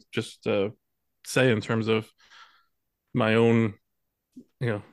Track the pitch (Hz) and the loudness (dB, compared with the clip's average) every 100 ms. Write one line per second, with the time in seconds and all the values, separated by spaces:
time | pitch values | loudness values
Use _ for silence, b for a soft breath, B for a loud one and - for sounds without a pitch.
0 | - - 110 - 117 104 98 - _ _ | -6 -8 -8 -8 -2 -2 -2 -6 _ _
1 | _ _ - 139 131 107 - 113 110 110 | _ _ -4 0 2 0 -2 -2 0 -2
2 | 107 _ b b b b b _ _ _ | -4 _ b b b b b _ _ _
3 | _ 127 110 110 117 113 113 104 _ _ | _ -2 2 4 4 4 0 -4 _ _
4 | _ _ _ - - _ 120 104 - | _ _ _ -20 -20 _ -6 -6 -10